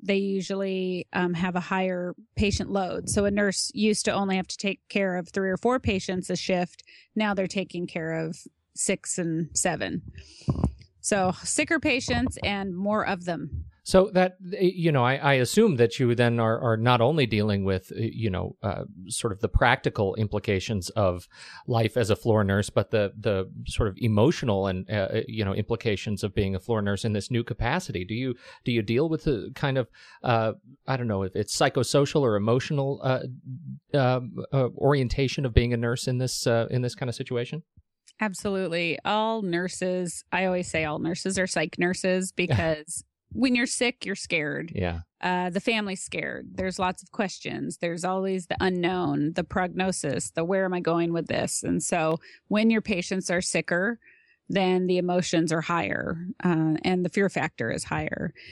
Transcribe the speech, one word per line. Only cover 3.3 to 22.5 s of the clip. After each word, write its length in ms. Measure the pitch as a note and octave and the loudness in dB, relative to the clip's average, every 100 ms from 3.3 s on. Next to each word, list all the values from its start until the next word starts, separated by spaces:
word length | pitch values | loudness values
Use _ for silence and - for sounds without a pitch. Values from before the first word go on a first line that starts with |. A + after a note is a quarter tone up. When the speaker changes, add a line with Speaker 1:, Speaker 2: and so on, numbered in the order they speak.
Speaker 1:
nurse 400 | G3+ G3+ F#3 - | 2 0 0 -4
used 300 | - G#3+ G#3 | 0 2 2
to 80 | - | 0
only 240 | F#3+ G3 F#3+ | 0 0 -2
have 100 | F3+ | -2
to 80 | - | -4
take 240 | G3 F#3+ _ | -4 -6 _
care 280 | G#3 F#3+ F3+ | 0 0 -2
of 120 | E3+ | -4
three 220 | G3+ F#3+ | -2 -2
or 60 | F#3 | 0
four 240 | A#3 B3+ | 0 0
patients 500 | - F#3+ - F#3 - | 0 -2 -2 -6 -4
a 60 | F3+ | -4
shift. 480 | - F3+ F3+ - - - _ - | 0 0 -2 -8 -20 -20 _ -2
Now 180 | G#3+ | 0
they're 120 | G3 F#3 | 0 -2
taking 400 | G3 F3+ F3 F3 | -4 -6 -6 -6
care 260 | F3 D#3+ | -6 -4
of 240 | D#3+ D#3+ - - _ _ - | -4 -6 -8 -16 _ _ -6
six 420 | - F#3+ - - | -2 -2 -4 -4
and 300 | E3+ D#3+ D#3+ | -2 -2 -2
seven. 500 | - F#3 D#3 F#2+ E2+ - - - - - - - - - _ | 0 0 0 -2 -4 -8 -16 -20 -8 -4 -4 -6 -12 -20 _
So 320 | - G3+ F#3 - | 0 2 2 0
sicker 380 | - - D#4 E4 | -4 -2 0 2
patients 580 | D4+ C4 - A#3+ B3+ - | 2 0 0 0 0 -2
and 320 | - G3+ G3 F3 | -4 -2 -4 -4
more 300 | G3 G#3+ - | 0 0 0
of 180 | F#3 | -2
them. 400 | F3+ D#3+ D3+ - - _ - | -2 -4 -4 -8 -10 _ 4
Speaker 2:
So 220 | F#3+ F#3+ | 6 6
that, 240 | F#3 F#3 F#3 | 4 2 0
you 500 | F3+ G3+ F3+ - E3 | -10 2 2 4 2
know, 120 | C#3+ | 4
I, 120 | B2 C#3 | 4 4
I 160 | C#3+ | 4
assume 420 | C3+ B2 - A3+ C3 | 4 4 6 4 6
that 220 | A#2 - | 4 4
you 160 | B2 | 2
then 260 | A#2 A#2+ A#2 | 4 4 4
are, 180 | A2 A2 | 2 2
are 200 | B2 A2 | 2 2
not 240 | A#2 B2 | 4 6
only 240 | A#2 D#3+ A#2+ | 4 4 2
dealing 380 | G#2+ G#2+ G2 | 2 2 2
with, 280 | F#2+ F#2 - | 2 0 -4
you 360 | - A2+ - A2 | -4 -4 -2 -2
know, 260 | F2+ F2+ - | -2 -4 -6
uh, 220 | G2+ F#2 - E2+ F#2 | -6 -4 -8 -12 -10
sort 220 | - A#2 | -4 -4
of 100 | G2 | -2
the 80 | G2+ | 0
practical 640 | - B2 C3 C#3 - G2 | 4 4 4 0 0 0
implications 760 | G#2 G#2+ G#2 - G2 - G#2 F2 | 0 -2 -2 0 0 0 -4 -2
of 400 | - G2 F2+ - - - - - | 2 2 0 -8 -20 -20 -14 -2
life 320 | A2+ A2 - | 0 2 2
as 100 | A2 | 2
a 80 | G#2 | 2
floor 280 | A#2 G#2+ | 4 4
nurse, 260 | G2 | 4